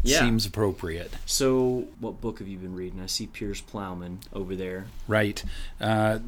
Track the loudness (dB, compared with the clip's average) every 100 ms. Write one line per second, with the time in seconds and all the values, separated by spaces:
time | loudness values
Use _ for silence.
0 | 6 6 6 4 2 2 2 2 -4 -6
1 | -6 -8 -4 2 4 6 4 2 -4 -8
2 | -8 -4 -6 -6 -8 -8 -8 -6 -6 -8
3 | -4 -4 -6 -6 -4 -6 -6 -8 -6 -6
4 | -8 -10 -8 -8 -4 -4 -4 -6 -8 -10
5 | 2 4 4 0 -4 -4 -6 -2 2 6
6 | 6 2